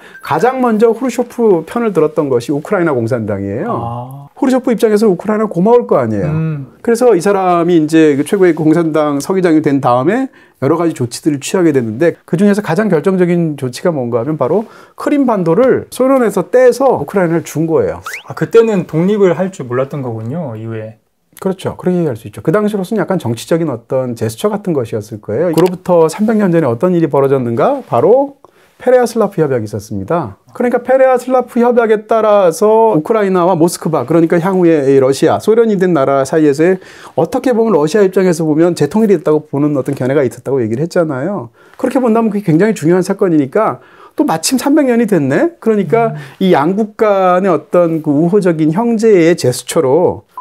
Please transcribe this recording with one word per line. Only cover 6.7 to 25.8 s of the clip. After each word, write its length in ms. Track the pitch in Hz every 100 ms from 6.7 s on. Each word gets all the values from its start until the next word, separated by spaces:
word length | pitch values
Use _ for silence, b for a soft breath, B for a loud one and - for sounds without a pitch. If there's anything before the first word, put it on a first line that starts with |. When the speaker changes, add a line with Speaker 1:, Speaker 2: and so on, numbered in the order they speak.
| -
Speaker 1:
그래서 340 | - 226 247
이 60 | 180
사람이 560 | 202 196 185 175 170 175
이제 400 | 151 160 156 139
그 80 |
최고의 300 | 147 208 185
공산당 680 | 160 156 165 160 156 151 143
서기장이 420 | - 190 180 156
된 180 | 147 139
다음에 500 | 131 123 139 233 269 b b b
여러 140 | 135 160
가지 180 | 170
조치들을 460 | - 120 - 156 143
취하게 320 | - 196 170
되는데 440 | 135 113 110 165 156
그중에서 380 | - 170 208 202
가장 260 | 202 165 220
결정적인 680 | 165 196 190 175 175 165 143
조치가 340 | 127 120 185
뭔가 280 | 151 120 120
하면 180 | 131 156
바로 280 | 123 196 226 B B B
크림반도를 920 | 330 294 254 208 165 170 262 139 -
소련에서 600 | - 262 269 226 190 175
떼서 440 | 254 254 240 269 156
우크라이나를 420 | 143 202 170 165
준 220 | - 143 160
거예요. 340 | 151 95 85 - - -
Speaker 2:
아, 80 |
그때는 520 | - 160 226 226 202 -
독립을 520 | 156 180 214 190 165
할 140 | 185
줄 140 | - 127
몰랐던 360 | 123 139 151
거군요, 520 | 127 113 113 160 147 110
이후에. 420 | 113 110 110 113 _ _ _ -
Speaker 1:
그렇죠. 360 | 190 180 117 -
그렇게 220 | 180 180
얘기할 180 | 160 113
수 100 | 107
있죠. 140 | 104
그 100 | 156
당시로서는 480 | 190 208 208 180 220
약간 180 | 165 190
정치적인 500 | 113 117 - 165 165
어떤 480 | 117 - 131 127 113
제스처 320 | 110 110 208
같은 240 | 208 196
것이었을 480 | 147 113 113 104 107
거예요. 320 | - 113 175
그로부터 560 | 160 180 175